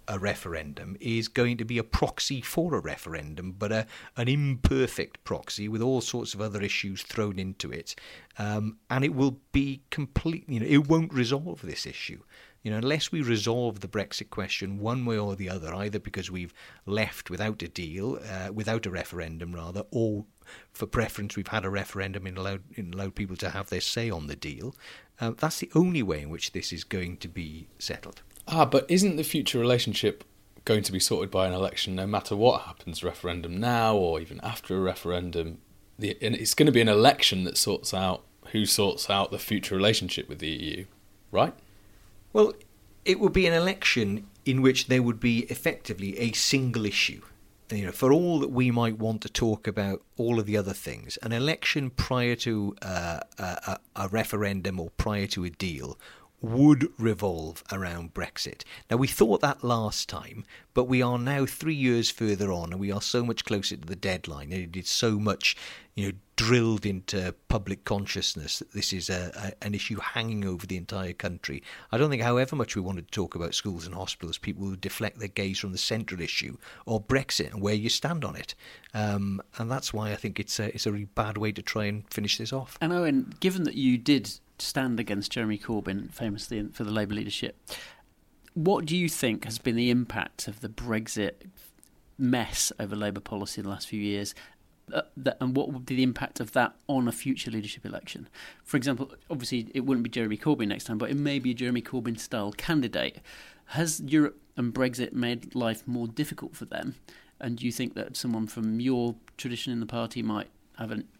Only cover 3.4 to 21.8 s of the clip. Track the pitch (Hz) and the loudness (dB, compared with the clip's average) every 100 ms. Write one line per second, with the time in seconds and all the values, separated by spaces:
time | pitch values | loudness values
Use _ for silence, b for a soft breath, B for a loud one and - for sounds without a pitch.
3.4 | 92 92 104 110 107 B B - 120 143 | -10 -6 -2 0 -2 B B -2 2 4
4.4 | 143 127 - 135 127 - - - - 80 | 2 4 4 4 2 0 -6 -8 -6 -6
5.4 | - - 104 110 120 131 - 123 117 98 | -4 -6 -4 0 2 2 0 -4 -4 -6
6.4 | 107 101 98 - 101 95 - - 104 95 | -4 -2 -2 -2 -4 -6 -8 -2 -2 -2
7.4 | 92 95 78 64 - - B B B - | -6 -6 -8 -8 -10 -14 B B B -8
8.4 | 104 107 107 - _ 127 139 135 139 131 | -2 0 -2 -6 _ 0 2 4 2 2
9.4 | _ 143 139 135 - - 139 - 165 170 | _ 2 2 -2 -8 -6 -2 0 0 -4
10.4 | - 123 110 143 147 160 160 139 117 139 | -4 -2 6 6 8 4 4 0 2 0
11.4 | 170 156 92 - - - - - - b | -2 -8 -8 -8 -8 -8 -10 -12 -18 b
12.4 | b b 110 107 123 151 - 170 127 113 | b b -4 0 2 2 0 0 2 2
13.4 | 104 117 120 101 98 107 95 - 107 - | 4 2 0 -2 -4 -4 -2 -6 -8 -6
14.4 | 92 - 98 101 107 127 123 110 104 98 | -4 -4 -4 -4 -2 0 0 0 0 -2
15.4 | 95 95 80 90 104 101 - - 87 90 | -4 -6 -6 -4 -4 -4 -6 -8 -6 -6
16.4 | 87 B B B - 104 104 - - 90 | -8 B B B -4 -2 -2 -4 -10 -4
17.4 | 107 107 85 - 82 87 107 - 104 95 | -4 -4 -6 -6 -6 -4 -4 -6 -8 -8
18.4 | 95 104 104 113 101 90 - 87 82 80 | -6 -4 -2 0 -2 -4 -6 -6 -8 -6
19.4 | 85 87 82 92 - 123 113 104 104 _ | -8 -8 -8 -8 -4 0 0 0 -6 _
20.4 | B B B - 104 127 107 - 101 - | B B B -8 -2 0 -2 -4 -6 -6
21.4 | 95 110 95 98 | -4 -2 -2 -4